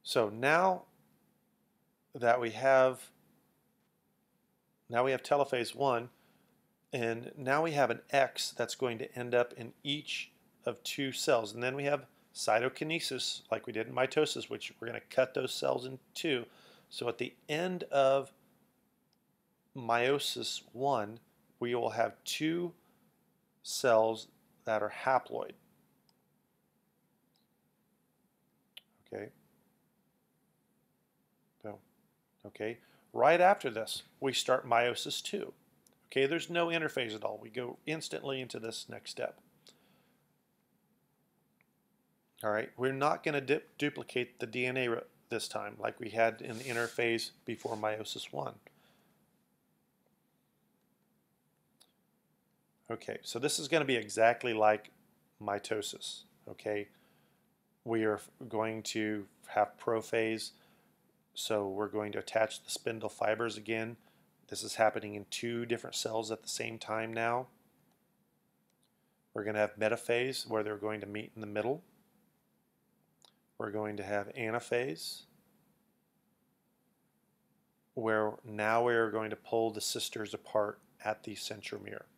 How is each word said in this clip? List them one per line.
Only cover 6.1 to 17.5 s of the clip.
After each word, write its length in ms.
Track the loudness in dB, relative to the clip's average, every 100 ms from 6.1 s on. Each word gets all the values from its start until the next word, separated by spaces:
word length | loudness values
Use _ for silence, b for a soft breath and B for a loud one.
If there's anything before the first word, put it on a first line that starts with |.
| b b b b b _ _ _
and 400 | -2 0 -2 -6 -6
now 260 | 2 2
we 100 | 2
have 180 | 2 2
an 100 | 2 2
X 440 | 2 2 0 -6 -4
that's 180 | -4
going 240 | -2 -2 -2
to 200 | -8 -8
end 160 | 2
up 180 | 4 2
in 180 | -2 -14 -8
each 480 | -4 -4 -4 -8 -8 _ _ _
of 180 | -6 -4
two 260 | -8 -4 -4
cells. 420 | 0 4 4 2
And 100 | -4
then 120 | -4
we 100 | -2
have 220 | 0 0 -2 b b
cytokinesis, 1080 | -4 2 4 2 -2 -4 -2 -2 -4 -4 -6 -2
like 160 | -4 -2
we 60 |
did 160 | -6 -4
in 60 |
mitosis, 540 | 0 2 4 2 0 -6
which 240 | -8 -10 -10
we're 80 | -10
gonna 140 | -10 -2
cut 240 | 2 2
those 180 | 2 -4
cells 320 | -2 0 0 -4
in 120 | -12 _
two. 300 | -4 0 0 -2 B B B B
So 180 | -4 -4
at 100 | -2
the 160 | -6 -6
end 360 | -4